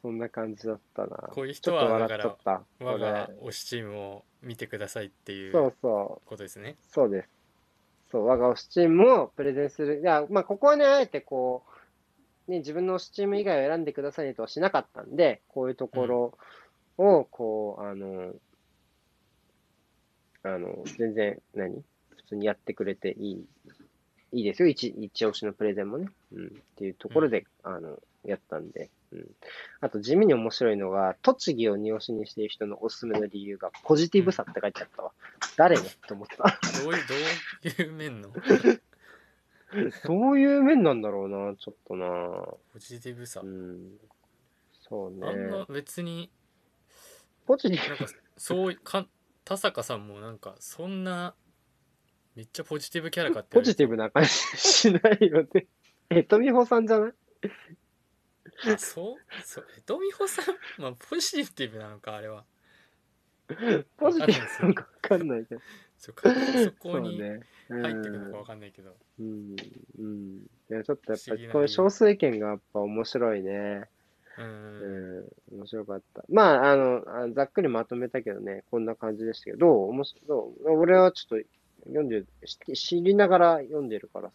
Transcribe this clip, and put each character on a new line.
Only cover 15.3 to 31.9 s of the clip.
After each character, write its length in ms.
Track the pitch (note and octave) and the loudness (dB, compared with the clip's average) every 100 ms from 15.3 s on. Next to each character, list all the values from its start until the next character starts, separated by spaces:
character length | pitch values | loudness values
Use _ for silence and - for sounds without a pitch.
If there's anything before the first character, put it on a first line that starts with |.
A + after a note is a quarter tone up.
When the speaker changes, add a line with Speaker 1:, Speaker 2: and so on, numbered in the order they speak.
| A2 _ | 4 _
Speaker 1:
こ 140 | C#3 | -6
う 60 | B2+ | -4
い 40 | |
う 20 | B2+ | -4
と 120 | C3 | -6
こ 200 | B2+ B2 | -2 0
ろ 300 | B2 A#2+ _ - - _ _ _ - | 2 0 _ -20 -20 _ _ _ 2
を、 220 | G3 E3+ | 6 6
Speaker 2:
う 20 | |
ん。 40 | B2 | 4
Speaker 1:
こ 520 | - A2+ G#2+ G#2 G2+ | -6 -4 -4 -6 -8
う、 40 | |
あ 100 | G2+ | -10
の、 400 | G2 G2 F#2+ F#2 F#2+ _ _ _ _ _ _ _ _ _ _ _ _ _ _ _ _ _ _ _ _ | -10 -10 -10 -10 -14 _ _ _ _ _ _ _ _ _ _ _ _ _ _ _ _ _ _ _ _
あ 160 | G2 F#2 | -8 -6
の、 260 | F2 - - - | -8 -10 -12 -6
全 160 | A#2 | -4
然、 280 | G#2+ G#2 - _ | 0 -2 -2 _
何？ 300 | - F#2 A2 D3 _ _ _ | -8 -8 -8 -16 _ _ _
普 80 | _ | _
通 60 | G#2 | -4
に 80 | G#2 | -2
や 80 | |
っ 40 | G2+ | -4
て 160 | - | -8
く 120 | G2+ G2 | -6 -6
れ 100 | G2 | -4
て 160 | F#2+ - | -6 -6
い 140 | G2+ | -8
い、 120 | F#2 F2+ _ _ _ _ _ _ _ _ | -10 -14 _ _ _ _ _ _ _ _
い 100 | B2 | -4
い 20 | G#2 | -2
で 80 | |
す 80 | - | 4
よ。 80 | F3 | 2
一、 180 | - A#2+ | 4 -6
一 380 | - G#2+ - A2 | -8 -12 -2 -2
押 120 | - | -2
し 80 | G#2+ | -8
の 60 | |
プ 140 | G2 G#2+ | -2 -2
レ 80 | |
ゼ 80 | G2+ | -2
ン 80 | G2 | -6
も 80 | B2+ | -6
ね。 120 | G3 _ _ | -10 _ _
う 100 | G#2 | -16
ん。 60 | F2+ | -14
っ 20 | G2+ _ _ | -16 _ _
て 80 | G2 | -10
い 40 | |
う 20 | |
と 160 | F2+ G#2 | -10 -2
こ 100 | D#3 | 0
ろ 100 | D#3 | 2
で、 160 | A2 - _ - | 0 -6 _ -12
Speaker 2:
う 40 | |
ん。 60 | F2+ | -12
Speaker 1:
あ 40 | |
の、 220 | E2 C#2+ _ _ | -12 -16 _ _
や 140 | - G2 | -8 -8
っ 20 | _ | _
た 80 | D#2 | -12
ん 140 | D#2 | -10
で。 180 | D#2+ - _ _ | -14 -16 _ _
う 60 | - | -20
ん。 180 | G1+ _ - - - - | -20 _ -20 -18 -20 -8
あ 80 | C#3 | -6
と、 100 | G#2+ | -6
地 160 | G#2 E3 | 2 4
味 100 | G#3 | 6
に 60 | |
面 160 | B2+ A2+ | 4 0
白 220 | - A#2+ | 0 0
い 60 | G#2 | 0
の 120 | F#2+ | -2
が、 260 | F#2+ F#2+ - | 0 0 2
栃 360 | - C4 - B2+ | 2 2 -2 0
木 100 | A2+ | 0
を 60 | G2+ | 0
二 160 | G#2+ | -2